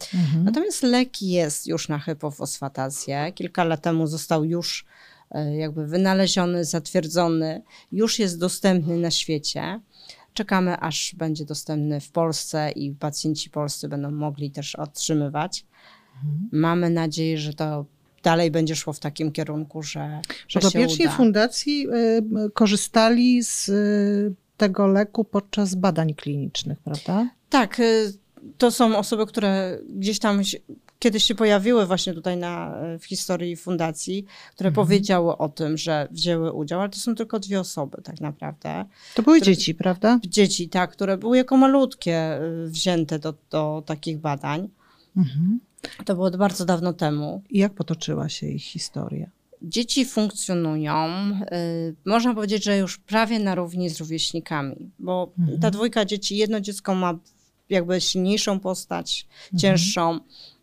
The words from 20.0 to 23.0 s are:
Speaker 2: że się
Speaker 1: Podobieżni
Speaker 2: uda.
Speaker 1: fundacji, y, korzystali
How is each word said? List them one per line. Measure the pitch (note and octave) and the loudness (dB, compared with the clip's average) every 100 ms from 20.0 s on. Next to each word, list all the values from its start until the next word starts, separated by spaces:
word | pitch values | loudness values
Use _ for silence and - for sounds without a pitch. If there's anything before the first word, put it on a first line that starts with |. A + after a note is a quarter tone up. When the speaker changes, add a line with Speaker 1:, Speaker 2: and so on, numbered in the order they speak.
| D3 D3+ - - - | -8 -8 -10 -12 -4
Speaker 2:
że | F3 | 2
się | F#3+ | 4
Speaker 1:
Podobieżni | F3 E3 D#3+ E4 | 4 4 4 2
Speaker 2:
uda. | - | 6
Speaker 1:
fundacji, | A#3 G#3 G#3+ - D4 D4 C#4 | 6 6 2 0 -2 -2 0
y, | A#3 A3+ A3+ A3 A3 G#3+ | 2 4 2 2 0 0
korzystali | - G#3+ G3+ - A3+ | 4 4 4 2 4